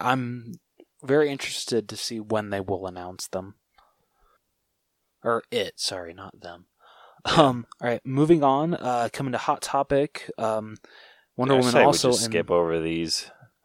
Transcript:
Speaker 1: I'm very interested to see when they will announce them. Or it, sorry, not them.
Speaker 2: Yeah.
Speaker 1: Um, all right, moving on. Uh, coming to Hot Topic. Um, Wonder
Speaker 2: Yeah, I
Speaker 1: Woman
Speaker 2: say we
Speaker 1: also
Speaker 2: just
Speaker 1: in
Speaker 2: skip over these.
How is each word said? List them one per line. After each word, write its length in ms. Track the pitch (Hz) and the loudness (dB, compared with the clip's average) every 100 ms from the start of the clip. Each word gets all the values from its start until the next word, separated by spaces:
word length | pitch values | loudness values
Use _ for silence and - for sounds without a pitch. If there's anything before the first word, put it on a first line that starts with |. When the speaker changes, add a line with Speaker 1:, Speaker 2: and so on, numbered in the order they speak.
| 120 | -2
Speaker 1:
I'm 420 | 131 123 123 117 185 _ _ _ _ | -2 -4 -10 -14 -18 _ _ _ _
very 260 | 131 143 147 | 0 2 2
interested 580 | 139 - - - 117 104 | -2 -8 -8 -4 -2 -2
to 80 | 110 | -8
see 240 | - 113 | -8 -8
when 300 | 107 110 104 | -4 -2 -2
they 100 | 101 | -4
will 260 | 98 95 95 | -4 -4 -6
announce 400 | 90 90 92 - | -10 -12 -12 -10
them. 260 | 92 98 - _ _ _ _ _ _ _ _ _ _ _ _ _ _ _ _ | -8 -10 -16 _ _ _ _ _ _ _ _ _ _ _ _ _ _ _ _
Or 200 | 117 113 - | -2 -2 -2
it, 240 | 120 92 - | -4 -4 -6
sorry, 360 | - 95 85 | -8 -8 -12
not 260 | 90 95 - | -16 -18 -18
them. 260 | 87 87 _ _ - - - _ - | -20 -20 _ _ -20 -20 -20 _ 0
Speaker 2:
Yeah. 60 | 165 | 4
Speaker 1:
Um, 240 | 143 123 113 - | 4 2 -8 -8
all 80 | 123 | -4
right, 120 | 113 131 | -4 -2
moving 360 | 135 156 170 | 2 4 6
on. 300 | 143 135 160 | 4 2 0
Uh, 340 | 175 127 120 117 | -2 -2 -2 -2
coming 200 | - 135 | -4 -4
to 60 | 120 | -4
Hot 220 | - 143 | -2 -4
Topic. 680 | - - - 139 151 - - - | -2 -2 2 0 0 -4 -14 -6
Um, 380 | 110 110 110 107 - - - _ _ - | -4 -4 -6 -14 -20 -20 -20 _ _ -2
Wonder 180 | 127 | 2
Speaker 2:
Yeah, 40 | 135 | 4
I 20 | |
Speaker 1:
Woman 120 | 123 | 6
Speaker 2:
say 60 | 123 | 6
we 40 | 131 | 6
Speaker 1:
also 240 | 139 131 | 6 4
Speaker 2:
just 140 | 120 113 | 2 2
Speaker 1:
in 40 | |
Speaker 2:
skip 200 | 87 82 | 0 2
over 300 | 87 82 82 | 2 4 0
these. 500 | 80 82 82 - - - - _ | 0 -2 -2 -4 -6 -18 -20 _